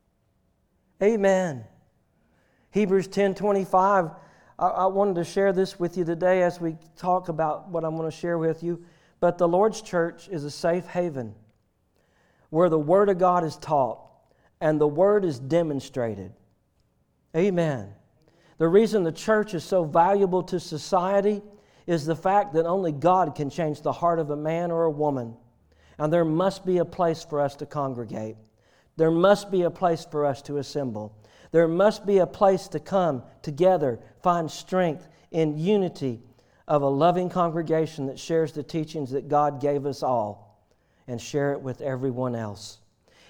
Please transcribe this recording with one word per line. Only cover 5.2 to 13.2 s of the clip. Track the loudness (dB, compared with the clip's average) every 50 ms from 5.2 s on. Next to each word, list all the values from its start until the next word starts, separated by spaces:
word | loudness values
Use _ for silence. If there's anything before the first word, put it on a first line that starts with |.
| -4
share | -2 0 0 2 2
this | 2 2 0 -2 -2 -4
with | -6 -4 -2 -4
you | -4
today | -2 -2 0 2 2 4 4 2
as | 2 0 -2
we | -4 -6 -6 -8 -12 -20 _
talk | -8 -2 -2 -2 0 -2 -4
about | -4 -2 -2 -2 -2 -4 -8 -8
what | -6 -4 -4
I'm | -4 -4 -4
gonna | -6 -6
share | -6 -6 -4 -4 -2 0
with | 0 -2 -2 -2 -4
you. | -6 -6 -6 -10 -16 _ _ _ _ _ _
But | 0 0 2 2
the | 2 2
Lord's | 4 4 2 2 0 -2
church | -8 -4 -2 -2 -2 -2 -4 -10 -12 -10
is | -8 -8 -8
a | -8
safe | -8 -4 -2 0 0 -2 -4 -4
haven | -4 -4 -4 -4 -4 -8 -8 -10 -12 -16 -20 _ _ _ _ _ _ _ _ _ _ _ _ _ _ _ _ _ _ _ _ _
where | 0 2 4 4
the | 4 2
Word | 2 4 4 4 4 4
of | 2
God | 4